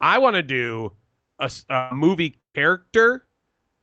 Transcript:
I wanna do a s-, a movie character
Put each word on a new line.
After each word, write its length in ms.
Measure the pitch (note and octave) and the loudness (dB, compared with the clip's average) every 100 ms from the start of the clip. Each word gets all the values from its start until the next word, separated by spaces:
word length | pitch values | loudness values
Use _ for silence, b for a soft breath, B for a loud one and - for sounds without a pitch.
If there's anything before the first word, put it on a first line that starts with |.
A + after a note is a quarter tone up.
I 160 | D3 G#3+ | 2 4
wanna 240 | C4 G3 | 4 2
do 480 | C#3+ C3 A#2+ A2+ G#2+ - _ _ _ _ | -2 -4 -4 -6 -8 -12 _ _ _ _
a 60 | |
s-, 220 | C3+ - - | -8 -8 -4
a 260 | C3+ B2+ | -4 -4
movie 460 | C3 D#3+ F3+ D#3+ - _ | 0 0 0 -4 -6 _
character 720 | - D3+ F3+ - A3+ A3+ B3+ - _ _ _ _ _ | -2 0 -2 -2 2 2 0 -8 _ _ _ _ _